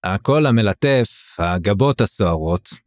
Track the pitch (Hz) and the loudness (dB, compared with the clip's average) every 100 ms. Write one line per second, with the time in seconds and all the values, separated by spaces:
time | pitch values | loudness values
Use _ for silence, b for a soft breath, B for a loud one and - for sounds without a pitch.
0 | 95 98 - 147 147 117 107 92 143 135 | -4 -4 0 2 4 2 2 0 2 2
1 | 117 - - - 85 90 87 101 139 131 | 0 -6 -18 -6 -2 -2 0 2 2 2
2 | 113 - 92 82 80 90 - - | -2 0 -2 0 -2 -4 -6 -14